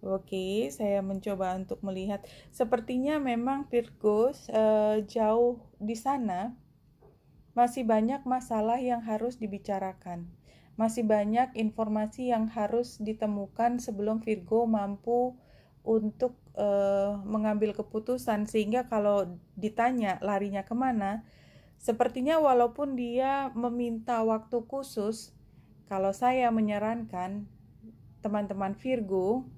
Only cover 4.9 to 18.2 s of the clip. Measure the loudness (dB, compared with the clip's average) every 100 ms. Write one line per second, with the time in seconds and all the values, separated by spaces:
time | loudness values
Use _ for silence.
4.9 | 2 0 0 2 4 4 2 -10 -10 -6
5.9 | -4 0 0 0 -2 -6 -8 -20 _ _
6.9 | _ -20 -20 _ -20 -8 4 4 4 2
7.9 | 4 4 0 -2 -2 0 0 2 2 0
8.9 | -2 -2 -2 -2 -4 -6 -6 -4 -4 -4
9.9 | -8 -10 -10 -10 -16 -20 -20 -20 0 0
10.9 | 2 4 4 4 2 2 0 -2 0 -2
11.9 | 0 -2 -4 0 0 0 -2 0 0 -2
12.9 | -6 -6 -2 -2 -2 -6 0 0 0 -4
13.9 | -4 -2 -2 -2 -4 0 2 4 2 0
14.9 | -6 0 2 2 -4 -20 -20 -20 _ 0
15.9 | 2 0 -2 -4 -4 -18 -2 2 2 2
16.9 | 2 0 -2 -4 -2 0 2 0 -2 -6
17.9 | -6 -4 -4